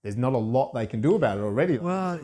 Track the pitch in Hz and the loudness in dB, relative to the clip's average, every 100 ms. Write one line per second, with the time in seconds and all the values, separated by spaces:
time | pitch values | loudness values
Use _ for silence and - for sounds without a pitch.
0 | 104 104 127 131 110 123 135 123 107 113 | -8 -2 0 0 2 0 0 -2 -4 0
1 | 131 208 127 101 104 107 180 131 175 185 | 2 4 2 0 -2 0 2 0 0 -2
2 | 185 170 | -2 -6